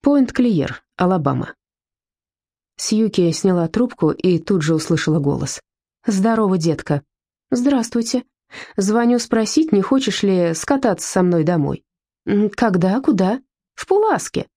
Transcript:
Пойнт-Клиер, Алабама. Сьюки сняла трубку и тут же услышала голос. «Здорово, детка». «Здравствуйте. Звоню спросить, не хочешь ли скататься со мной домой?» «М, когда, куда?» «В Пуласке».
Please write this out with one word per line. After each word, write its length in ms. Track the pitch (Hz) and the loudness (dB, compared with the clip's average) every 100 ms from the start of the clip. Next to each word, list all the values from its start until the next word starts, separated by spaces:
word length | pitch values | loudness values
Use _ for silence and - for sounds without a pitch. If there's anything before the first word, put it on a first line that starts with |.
Пойнт-Клиер, 800 | 285 285 247 - 247 175 - - _ - | 2 2 2 0 0 2 -2 -6 _ -2
Алабама. 560 | 180 185 139 131 - - _ _ _ _ _ _ _ _ _ _ _ - | 0 2 0 -2 -6 -12 _ _ _ _ _ _ _ _ _ _ _ -12
Сьюки 540 | - 214 220 - 170 | -2 0 0 2 0
сняла 360 | 160 190 180 165 | 2 0 0 0
трубку 420 | - 240 - 156 | -2 -2 0 -2
и 300 | - 185 170 | 0 0 0
тут 240 | - 196 | 0 -2
же 100 | 151 | 0
услышала 460 | 160 156 165 - 156 | -2 0 -2 0 0
голос. 420 | 143 135 135 - _ _ _ _ - | 0 -4 -6 -10 _ _ _ _ -2
«Здорово, 500 | 196 214 226 208 185 | 0 2 2 0 0
детка». 460 | 160 151 - 143 _ _ _ _ _ | 0 -2 -4 -6 _ _ _ _ _
«Здравствуйте. 720 | 247 254 269 226 233 233 247 - _ _ - - - | -2 0 0 -2 -4 -2 -4 -6 _ _ -20 -10 -2
Звоню 440 | 196 226 233 240 | 0 2 2 2
спросить, 520 | 233 226 220 - 320 | 0 -2 2 0 2
не 120 | 202 | 2
хочешь 400 | 190 269 262 - | 2 0 0 -2
ли 320 | 202 185 170 165 | 0 2 0 -2
скататься 520 | - 277 262 180 - | -2 0 0 -2 -2
со 140 | 185 | 0
мной 220 | 180 170 | 2 2
домой?» 400 | 156 175 143 - _ _ _ _ - | 2 0 -2 -4 _ _ _ _ -2
«М, 240 | 202 208 | 0 0
когда, 500 | - 233 180 185 220 | 0 0 2 0 0
куда?» 380 | 269 202 190 262 _ _ _ - | 0 2 0 -2 _ _ _ -20
«В 100 | - | -2
Пуласке». 600 | 392 440 277 - - - | 0 2 0 -4 -8 -10